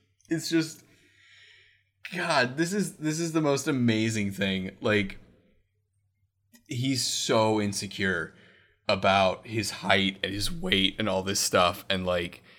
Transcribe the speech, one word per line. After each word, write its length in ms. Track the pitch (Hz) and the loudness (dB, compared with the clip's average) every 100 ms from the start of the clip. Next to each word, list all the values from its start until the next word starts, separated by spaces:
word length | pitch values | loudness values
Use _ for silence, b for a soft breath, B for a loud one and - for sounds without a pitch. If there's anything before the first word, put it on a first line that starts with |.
| _ _ - | _ _ -6
It's 200 | 165 - | -4 0
just, 320 | 165 156 - _ b b b b b b b b b b _ - 180 | -2 -2 -8 _ b b b b b b b b b b _ -12 -6
God, 420 | 170 147 127 139 | 0 2 2 0
this 160 | 170 | -2
is, 200 | 208 160 | 0 -4
this 260 | - 151 156 | -4 -4 -2
is 140 | 170 | -2
the 80 | 160 | 0
most 260 | 151 139 156 | 2 0 0
amazing 640 | 135 120 107 113 110 101 | 2 2 2 2 0 -4
thing. 400 | 95 98 95 92 - | -2 -2 -2 -6 -4
Like, 380 | 120 107 95 - - _ _ _ _ _ _ _ _ _ _ _ _ _ - | 0 0 0 -8 -20 _ _ _ _ _ _ _ _ _ _ _ _ _ -10
he's 380 | 123 135 131 - | -4 -2 0 -2
so 560 | - - 120 110 107 | -2 0 2 4 2
insecure 720 | 101 95 101 - 95 87 78 b b b b b - | 0 -4 -8 -2 -2 0 -4 b b b b b -2
about 580 | 98 98 98 95 87 - | 2 4 6 4 0 -6
his 240 | 110 98 | -4 -4
height 460 | - 95 98 95 95 | -6 2 4 2 -2
and 100 | 92 | -6
his 180 | 101 101 | -4 -4
weight 440 | 85 92 98 95 - | -4 0 2 0 0
and 100 | 104 | -2
all 140 | 95 | -2
this 180 | 95 98 | -2 -2
stuff, 460 | - 98 90 92 - | 2 4 4 2 -4
and, 160 | 95 90 | -2 0
like, 340 | 87 87 - b | -2 -2 -10 b